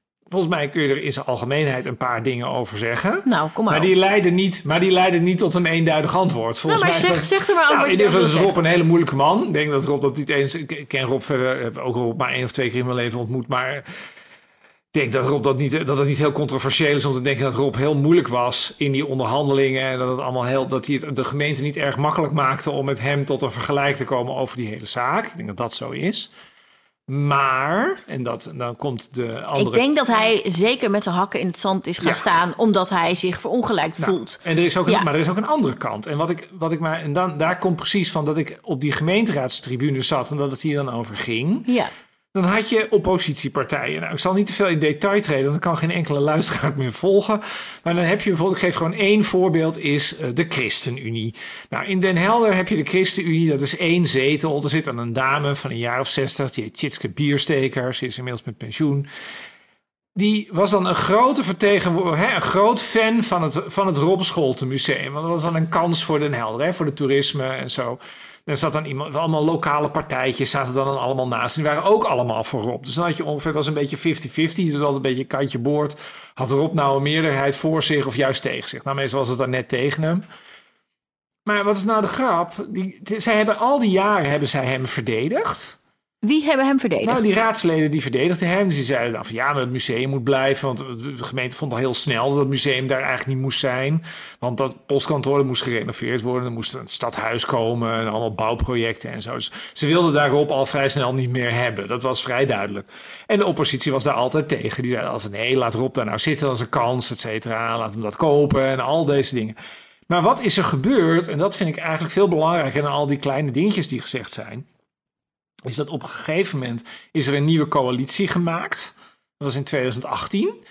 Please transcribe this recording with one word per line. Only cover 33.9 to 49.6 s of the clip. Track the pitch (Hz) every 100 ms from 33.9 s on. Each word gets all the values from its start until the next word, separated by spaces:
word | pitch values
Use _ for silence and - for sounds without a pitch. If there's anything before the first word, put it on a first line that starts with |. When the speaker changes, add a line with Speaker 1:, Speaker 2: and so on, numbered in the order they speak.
| 160
Speaker 1:
Nou, | 160
Speaker 2:
voelt. | 180 113 -
Speaker 1:
en | 170 160
er | 175
is | 185
ook | 180
een, |
Speaker 2:
Ja. | 196
Speaker 1:
maar | 156
er | 147
is | 160
ook | 185
een | 220
andere | 302 160 123
kant. | 117 107 107
En | 147
wat | 165
ik, | 170 -
wat | 190 160
ik | 160
maar, | 160 165
en | 156
dan, | 147 185 147
daar | 160 180
komt | 185 165
precies | - 202 175
van | 160 147
dat | 156
ik | 151 -
op | - 139
die | 147
gemeenteraadstribune | 139 156 202 226 143 127 - 123 123 139 131
zat | 117 147 123
en | 147
dat | 143
het | 131
hier | 160 143
dan | 135
over | 117 107 101
ging. | - 113 143 233 -
Speaker 2:
Ja. | 247 - - - _ _ 196
Speaker 1:
Dan |
had | 180 214 220
je | 226 214
oppositiepartijen. | 202 175 180 170 139 135 147 131 143 123 156
Nou, | 160
ik | 165
zal | 185
niet | 190 196
te |
veel | - 190
in | 165
detail | 151 147 202 202
treden, | 202 139 139
want | 147
dan | 180
kan | 156
geen | 160 175
enkele | 160 143
luisteraar | 147 156 160 151
het | 143 143
meer | 127
volgen. | 110 185 196 202 214 - - - -
Maar | 170
dan | 175
heb | 170 208
je | 208
bijvoorbeeld, | 165 185 185
ik | 180
geef | 175
gewoon | 165
één | 202 202 214
voorbeeld, | 208 185 180 160